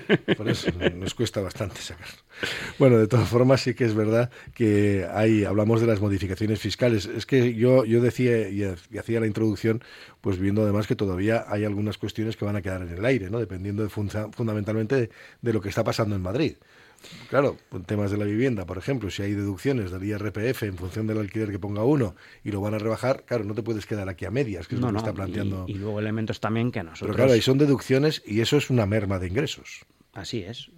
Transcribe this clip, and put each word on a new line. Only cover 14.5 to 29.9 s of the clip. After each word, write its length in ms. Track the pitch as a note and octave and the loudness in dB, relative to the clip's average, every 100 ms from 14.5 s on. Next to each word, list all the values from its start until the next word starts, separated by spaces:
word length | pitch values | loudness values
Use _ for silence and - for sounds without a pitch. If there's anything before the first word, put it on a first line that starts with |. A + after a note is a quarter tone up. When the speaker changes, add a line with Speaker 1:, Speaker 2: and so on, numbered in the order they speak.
| G#2+ G2+ A2 A2 C3+ | -2 -2 -2 0 0
Speaker 2:
de, 140 | A2+ - - - | -2 -6 -20 -8
de 120 | A#2+ | -2
lo 60 | G#2+ | -2
que 80 | G2 | 0
está 160 | A#2 | -2
pasando 320 | A2 - G#2+ G2+ | 0 0 0 -2
en 60 | |
Madrid. 340 | F2+ A#2 C#3 - _ - - _ - - - | -2 0 -2 -4 _ -20 -20 _ -20 -20 -2
Claro, 280 | B2+ C3+ E2+ _ | 2 2 0 _
en 120 | F#2+ | -10
temas 260 | F2 G#2 G2+ | -4 -2 0
de 80 | G#2 | 0
la 80 | G#2 | -2
vivienda, 400 | G#2+ C3+ A2 F2 | 0 0 0 -4
por 140 | F2+ | -6
ejemplo, 320 | C3+ C3+ G2+ | -4 -4 -4
si 100 | - | -4
hay 120 | G2+ | -2
deducciones 580 | G2+ G2+ F#2 C3+ C3+ F#2 | -2 -2 -2 -2 -2 -2
del 120 | F#2 G2+ | -6 -4
I 80 | |
R 180 | G#2 G#2 | -4 -4
P 180 | G2+ A#2 | -4 -2
F 160 | B2+ G#2+ | -2 -4
en 100 | F2+ | -6
función 300 | F#2 G#2+ A2 | -6 -4 -2
del 140 | A2 | -2
alquiler 320 | G2+ A2 G#2+ | -4 -4 -4
que 80 | G2 | -4
ponga 240 | G2 G2+ | -6 0
uno 320 | A#2 D3+ G#2+ - - - | 2 2 2 -4 -18 -14
y 80 | A#2 | -6
lo 100 | G2+ | -4
van 120 | G#2 | -2
a 60 | G#2+ | -2
rebajar, 460 | A2 G#2+ B2 C3+ - | -2 -2 0 -2 -2
claro, 180 | A#2+ | -4
no 100 | G2+ | -4
te 80 | G#2+ | -4
puedes 240 | A2 G#2+ - | -4 -4 -4
quedar 240 | G#2+ F#2+ | -6 -6
aquí 160 | F2 F#2 | -6 -4
a 60 | |
medias, 360 | A2+ B2 F2+ E2 | -2 -2 -6 -6
que 60 | |
es 80 | B2 | -4
Speaker 1:
No, 60 | B2 | -2
Speaker 2:
lo 60 | |
que 0 | |
Speaker 1:
no, 60 | G#2 | 0
Speaker 2:
está 140 | A2 | -2
planteando. 520 | F#2+ F#2 F2+ G2+ F#2+ F#2 | -4 -6 -4 -4 -4 -6
Speaker 1:
y, 60 | |
y 20 | G2 | -6
luego 240 | G#2 G#2 | -6 -4
elementos 400 | G#2+ A2 A2 G#2+ | -2 -2 -4 -4
también 320 | G#2+ A2 B2 | -2 0 -2
que 100 | A#2 | -4
nosotros 280 | E2 E2 A2 | -8 -8 -4
Speaker 2:
Pero 60 | G2 | 2
claro, 180 | C3 | 4
ahí 80 | A#2 | 6
son 180 | C3 C3+ | 4 4
deducciones 640 | D3 B2+ - C3 D3+ C#3+ - | 4 2 2 2 2 0 -2
y 140 | G#2+ | 0
eso 180 | A2+ D3 | 2 2
es 140 | - | 2
una 160 | B2+ G2 | 2 4
merma 320 | G#2+ G2 F#2+ | 2 0 -2
de 80 | F2+ | -2
ingresos. 580 | G#2 D3+ - - - - | -2 -2 -4 -14 -20 -20